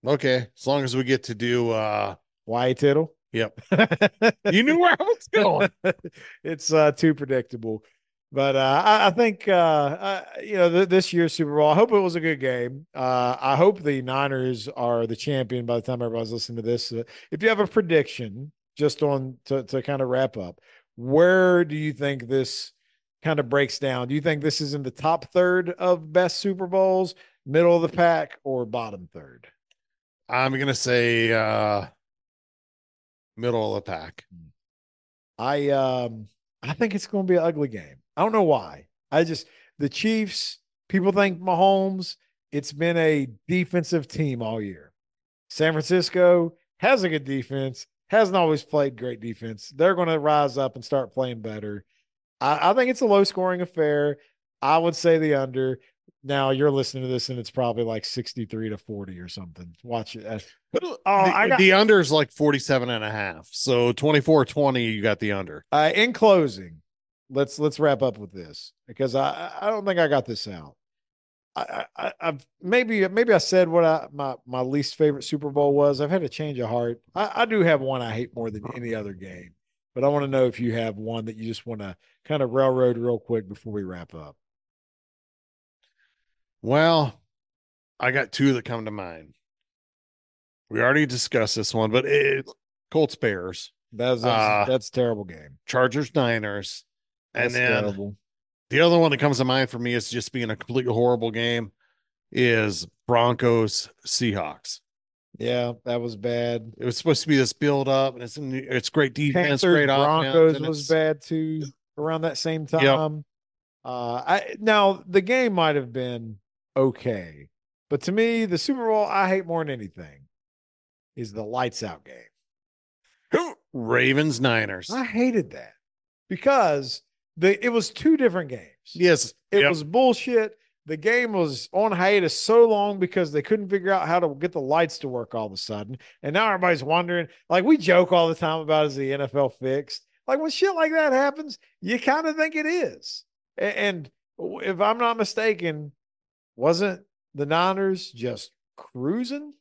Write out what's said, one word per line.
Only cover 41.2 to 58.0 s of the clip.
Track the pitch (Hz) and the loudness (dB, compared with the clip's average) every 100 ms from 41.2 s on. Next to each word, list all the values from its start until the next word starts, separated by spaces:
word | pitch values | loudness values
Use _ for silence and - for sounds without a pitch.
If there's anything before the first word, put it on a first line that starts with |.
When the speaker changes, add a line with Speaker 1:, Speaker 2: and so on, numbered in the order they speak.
| 196 175 | 2 0
Speaker 2:
Mahomes, | 185 170 190 196 190 190 175 - _ _ _ | -2 4 4 4 0 -4 -10 -14 _ _ _
it's | 143 139 | -8 -8
been | 143 170 170 | -4 0 2
a | 160 151 135 107 - | 2 2 -2 -8 -4
defensive | 180 175 175 160 170 135 | -2 0 -2 0 -2 -2
team | - 151 123 | -4 -4 -4
all | 110 113 | -6 -6
year. | 101 90 - _ _ _ _ _ _ | -8 -12 -20 _ _ _ _ _ _
San | - 156 | 0 0
Francisco | 156 151 180 160 180 180 180 170 _ _ _ | 0 0 0 0 4 6 6 2 _ _ _
has | 202 262 | 2 2
a | 185 | 2
good | 156 135 | -2 -4
defense, | 135 120 139 135 123 - _ _ | -6 -4 -6 -6 -8 -20 _ _
hasn't | 208 208 185 | 2 4 2
always | 165 151 | 2 0
played | - 151 139 117 | -2 0 0 -2
great | 123 117 | -10 -10
defense. | 113 110 113 110 - 139 | -12 -10 -12 -12 -16 0
They're | 170 180 | 2 2
gonna | 170 160 | 0 0
rise | 147 151 143 127 | 2 2 2 -2
up | 135 131 | -4 -6
and | 117 | -4
start | 139 120 | -4 -2
playing | - 127 117 | -4 -4 -6
better. | 110 107 104 104 - _ _ _ _ _ | -10 -10 -10 -12 -16 _ _ _ _ _
I, | 131 147 170 | 0 2 2
I | |
think | 220 254 | 2 2
it's | 247 | 0
a | 240 | 4
low-scoring | 202 196 - 185 180 | 4 2 0 -4 -2
affair. | 175 - 151 147 147 147 _ _ _ _ | -6 -2 0 2 0 -4 _ _ _ _
I | 135 160 | 2 4
would | 170 160 | 2 0
say | 170 160 | 2 4
the | 156 139 | 4 0
under. | 135 131 131 127 _ _ _ _ 135 | 0 -2 -4 -4 _ _ _ _ -4
Now, | 139 135 | 0 2
you're | 131 147 | 2 2
listening | 139 131 135 | 2 -2 -6
to | 127 | -6
this, | 127 - | -4 -4
and | 123 | -8
it's | 110 | -8
probably, | - 120 113 | -4 -2 -2
like, | 113 110 | -4 -4